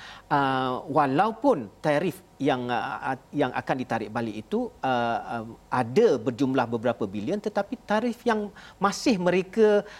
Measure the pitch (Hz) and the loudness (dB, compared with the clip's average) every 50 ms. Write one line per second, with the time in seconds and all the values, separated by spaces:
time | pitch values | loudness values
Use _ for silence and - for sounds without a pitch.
0 | - - - - - - 156 143 139 135 131 131 131 127 127 117 - - 135 156 | -20 -20 -20 -20 -6 0 0 2 2 2 2 0 0 -2 -2 -4 -6 -2 2 2
1 | 147 135 131 147 196 226 214 - - 285 240 156 113 95 - - - 160 147 147 | 2 4 4 2 2 2 0 0 2 2 2 2 -2 -8 -14 -4 0 2 2 2
2 | 175 185 - - - - - _ 135 143 139 123 123 123 120 110 101 131 135 - | 0 -2 -4 -6 -14 -20 -12 _ 0 0 0 0 0 -2 -2 -2 -2 -4 -6 -6
3 | - - 131 127 - - - 147 139 127 123 123 - - 160 131 123 - 120 113 | -6 -6 -6 -6 -8 -8 -2 -2 -2 0 0 -4 -4 -2 -4 -4 -2 -4 -4 -4
4 | 113 104 107 120 117 113 101 107 107 - - 226 254 226 - - - 135 127 120 | -4 -4 -4 -4 -4 -4 -6 -8 -8 -4 -4 -4 -4 -4 -8 -6 -2 -2 0 0
5 | 120 117 117 104 98 - 123 117 110 117 107 - - - - 127 123 113 127 185 | 0 0 -2 -4 -4 -6 -8 -8 -8 -10 -14 -18 -10 -4 -2 -2 -2 2 4 4
6 | 240 220 151 123 110 131 120 107 143 127 131 135 123 113 117 117 107 123 113 - | 6 6 4 4 0 -4 -2 0 -2 0 2 0 0 0 -2 -2 0 -2 0 0
7 | 117 98 92 107 98 123 185 208 - 220 - 208 202 - - - - - 202 220 | -4 -4 -4 -6 -4 -4 -4 -4 -4 -4 -4 -4 -4 -4 -8 -12 -4 -2 -2 0
8 | 226 247 226 - - 240 226 214 208 196 - - - - - _ - - 180 - | 0 -2 -6 -4 -2 0 0 0 -2 -6 -10 -16 -20 -20 -8 _ 0 0 0 0
9 | - 302 233 180 180 180 175 185 180 190 - 226 220 214 208 208 196 - - | 2 2 2 4 2 2 2 2 0 0 2 4 6 6 6 4 2 0 -12